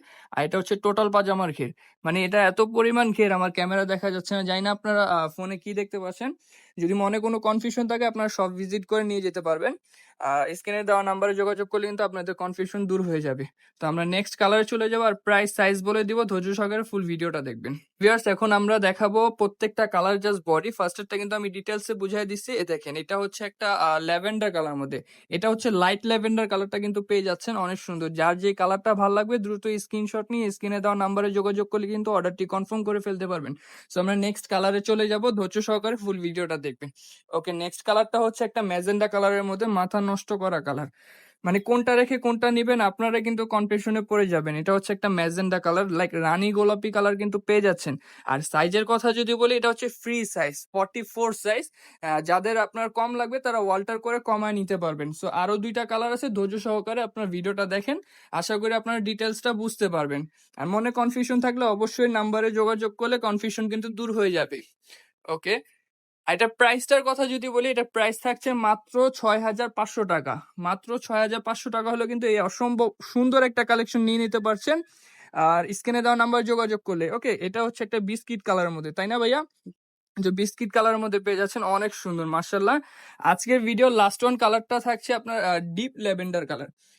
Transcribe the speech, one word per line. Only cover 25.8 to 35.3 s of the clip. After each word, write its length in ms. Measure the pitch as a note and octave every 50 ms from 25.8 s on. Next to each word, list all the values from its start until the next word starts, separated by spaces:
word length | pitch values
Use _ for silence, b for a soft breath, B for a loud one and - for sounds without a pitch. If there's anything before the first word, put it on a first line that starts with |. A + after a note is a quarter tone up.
| F3+ F#3 G3+ G3+ -
ল্যাভেন্ডার 400 | A3+ A3+ A3 G#3 A3 A3 A3 A3 G3+
কালারটা 300 | G3+ F#3+ G3 G3 G#3 G3+
কিন্তু 200 | G#3 G#3 G3+ G#3
পেয়ে 220 | G3+ - G#3 G3+ F#3+
যাচ্ছেন, 300 | F#3+ F3 F3 - A#3 A3+ G#3
অনেক 220 | F#3 F3+ F#3+ F#3
সুন্দর। 300 | - - F3 E3 E3 D#3+
যার 260 | E3 D#3+ D#3+ E3+ F3 F3+
যে 120 | F#3+ G3+ G3
কালারটা 380 | - F#3 F#3 F#3+ G3 G3 A3 G#3+
ভালো 200 | G3 G3+ G3+ G3+
লাগবে, 220 | G#3 G#3+ A3 A#3+ A#3+
দ্রুত 280 | G3 G3+ G#3+ G3+ G3+ A3 G#3+ G#3
স্ক্রিনশট 480 | G3 - - G#3+ G#3+ G3+ - A3 G#3+ -
নিয়ে 160 | B3 A#3 A3+ G3+
স্ক্রিনে 280 | G3 - G#3 G3+ G#3 G3+
দেওয়া 160 | F#3+ G#3 G3+
নাম্বারে 340 | G3+ G3 F#3+ G3 G#3 G#3 G#3
যোগাযোগ 360 | G3 G3+ G3 G3+ G3+ G3+ G3+ G3+
করলে 200 | - G#3+ G#3 G3+
কিন্তু 220 | G#3+ G#3+ G#3 G#3+
অর্ডারটি 340 | G#3 F#3 F3 F3+ F3 - F#3+
কনফার্ম 360 | F#3 G3 F#3+ G3 - A3 A3 G#3
করে 160 | G#3 G#3 G#3
ফেলতে 260 | G3+ G#3 G3 F3+ F#3+ F3+
পারবেন। 260 | F#3 E3 C#3+ - C#3+ - B B B B B B
So 60 | - F3+
আমরা 160 | F3+ F#3+ G3+
নেক্সট 300 | G3+ G3+ G#3 G3+ - - -
কালারে 340 | G3 F#3+ G3 G3 G3 G3+
চলে 240 | G3+ - A3 G#3+ G#3+ G#3+
যাব, 160 | G#3+ G#3+ A3 B3